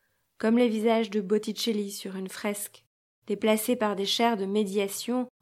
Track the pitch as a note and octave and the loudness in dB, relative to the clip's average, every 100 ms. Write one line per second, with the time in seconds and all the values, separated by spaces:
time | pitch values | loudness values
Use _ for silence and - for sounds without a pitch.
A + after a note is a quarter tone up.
0 | _ _ _ _ A3 A#3 B3 A3 A3+ A3+ | _ _ _ _ 2 4 4 4 2 2
1 | A3 G#3 F#3+ G#3+ G#3+ G3+ A#3 G#3+ G3 G3 | 2 -2 0 0 0 -4 -2 -2 -4 -8
2 | G3 F#3+ F#3 - G#3+ G#3 - - _ _ | -10 -8 -8 -6 -6 -6 -8 -14 _ _
3 | _ _ - G3+ A3 G#3+ G#3+ B3 G#3+ F#3+ | _ _ -6 -2 2 2 2 0 0 -2
4 | G3 - A#3 G#3+ G3 G#3 G3 G3+ G3 - | -2 2 2 2 0 0 0 0 -2 -4
5 | - B3 B3 _ | -4 -2 -4 _